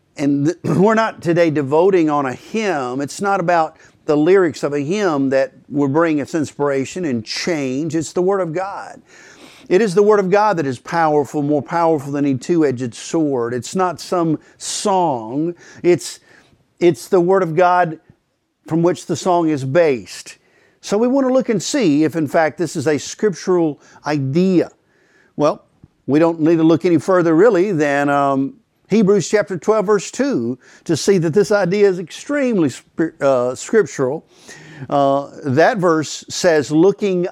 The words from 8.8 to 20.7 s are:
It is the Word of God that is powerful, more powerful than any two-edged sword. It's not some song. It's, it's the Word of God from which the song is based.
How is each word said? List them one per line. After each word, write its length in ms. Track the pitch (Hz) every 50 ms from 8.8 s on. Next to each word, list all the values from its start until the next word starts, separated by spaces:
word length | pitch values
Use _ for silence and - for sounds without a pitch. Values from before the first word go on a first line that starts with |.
| 87 - - - _ _ - - - - - - - - - - - -
It 120 | 175 190
is 120 | 233 202 165
the 80 | 208
Word 180 | 208 214 214 208
of 120 | 190 180
God 260 | 196 202 214 214 196
that 80 | 165 147
is 140 | 135 123 -
powerful, 600 | - - 175 170 160 156 151 147 135 - - 151
more 200 | 143 147 147 143
powerful 520 | - - 175 170 170 160 160 143 135 139 139
than 120 | 143 143
any 120 | 139 135
two-edged 580 | 123 - - 175 165 156 135 127 120 131 120 -
sword. 580 | - - - - 165 156 143 135 120 117 120 123
It's 220 | 123 113 - -
not 240 | 190 185 180 156 -
some 400 | - - 190 175 165 165 151 - - _ _
song. 960 | _ - - - - - 208 190 185 175 160 131 117 110 113 131 147 160 175 175 - - - - - -
It's, 380 | 175 180 - - - - - _ _ - - _ _ _ _ _ _ _ _
it's 300 | 175 175 - - - -
the 120 | 196 180
Word 220 | 170 180 196 196 185
of 120 | 165 151
God 440 | 170 180 175 180 180 180 160 156 - _ _ _ _ _ _ _ _ _ _ _ _ _
from 160 | - 156 165
which 240 | 165 180 170 - -
the 100 | - 165
song 340 | - - 190 175 175 165 156
is 160 | 151 131 135
based. 720 | 131 135 175 170 151 131 110 90 - - - - - - _ _ _ _ _ _ _